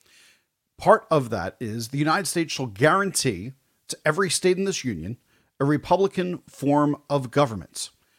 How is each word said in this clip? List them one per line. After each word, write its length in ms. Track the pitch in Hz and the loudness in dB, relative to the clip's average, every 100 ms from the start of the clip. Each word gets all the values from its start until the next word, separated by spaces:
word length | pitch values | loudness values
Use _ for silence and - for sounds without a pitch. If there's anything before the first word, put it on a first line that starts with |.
| _ _ _ _ _ _ _ - | _ _ _ _ _ _ _ 0
Part 300 | 175 214 - | 4 4 4
of 200 | 156 120 | 2 2
that 260 | 107 90 - | -4 -6 -8
is 280 | 117 113 110 | -8 -8 -6
the 100 | 139 | -2
United 280 | 151 175 180 | 0 0 0
States 260 | 175 160 | -2 -4
shall 140 | - 127 | -4 -8
guarantee 840 | 98 151 190 196 - 135 90 113 - _ _ - | 0 2 4 0 -2 -2 -2 -8 -14 _ _ -16
to 100 | - | -6
every 260 | 156 151 190 | -2 0 0
state 260 | - 185 185 | 0 2 2
in 80 | |
this 200 | 196 - | -2 -4
union 340 | 127 87 85 123 _ _ _ - | -6 -6 -8 -10 _ _ _ -2
a 40 | |
republican 760 | 139 147 - 180 196 - 180 175 - | 0 0 2 2 2 0 -4 -6 -12
form 480 | - 135 147 147 143 - | -4 2 4 2 0 -2
of 220 | 143 123 | -2 0
government. 600 | 143 139 101 - - - _ _ | 0 0 -2 -10 -12 -12 _ _